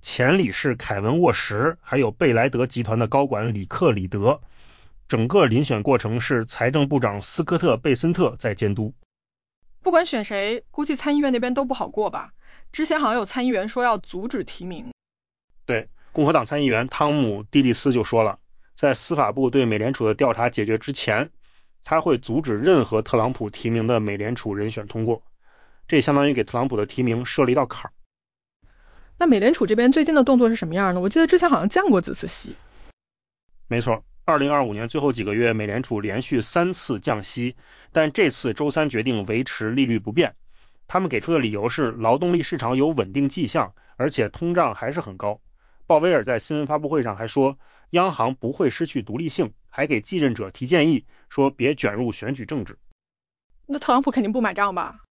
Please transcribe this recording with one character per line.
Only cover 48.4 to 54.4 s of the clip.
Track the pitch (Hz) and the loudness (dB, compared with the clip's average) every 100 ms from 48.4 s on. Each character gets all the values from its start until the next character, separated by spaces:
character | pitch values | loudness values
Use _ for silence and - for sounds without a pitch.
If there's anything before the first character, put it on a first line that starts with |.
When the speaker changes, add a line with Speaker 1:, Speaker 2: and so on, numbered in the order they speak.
| 113 | -6
Speaker 1:
会 | 139 156 | 0 -2
失 | - 165 | 0 -4
去 | - | -4
独 | 104 113 | -6 -6
立 | 165 | -6
性， | - 131 - _ | -2 -4 -4 _
还 | - | -6
给 | 143 123 | -2 -2
继 | - 185 | -2 0
任 | 143 | 0
者 | 110 98 | 0 -8
提 | - 127 | -10 0
建 | 175 151 | 2 4
议， | 143 - - _ | 2 -2 -20 _
说 | - 139 | 0 0
别 | 139 127 | 2 0
卷 | 147 117 | 0 -2
入 | 104 123 | -2 -4
选 | 104 110 | -4 -8
举 | 135 117 | -8 -6
政 | 151 | -8
治。 | 92 101 - _ _ _ _ _ _ - _ | -8 -12 -20 _ _ _ _ _ _ -20 _
Speaker 2:
那 | 285 | -8
特 | - | 0
朗 | 254 | 2
普 | 277 | 2
肯 | 269 | 0
定 | 214 | 0
不 | 233 | 0